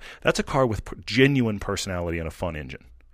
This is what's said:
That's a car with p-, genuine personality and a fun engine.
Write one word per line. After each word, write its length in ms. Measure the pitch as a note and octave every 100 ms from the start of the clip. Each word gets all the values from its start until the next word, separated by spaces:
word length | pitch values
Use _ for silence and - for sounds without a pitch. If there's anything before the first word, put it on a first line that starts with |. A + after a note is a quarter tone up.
| - -
That's 180 | - -
a 40 |
car 240 | - C#3 B2+
with 180 | G#2
p-, 120 | - - -
genuine 520 | A2 C3+ C#3 A#2 G2+
personality 600 | - G2 G2 F2+ F2 E2+
and 100 | D#2+
a 20 |
fun 240 | - F2+
engine. 300 | D#2+ C2 - - - -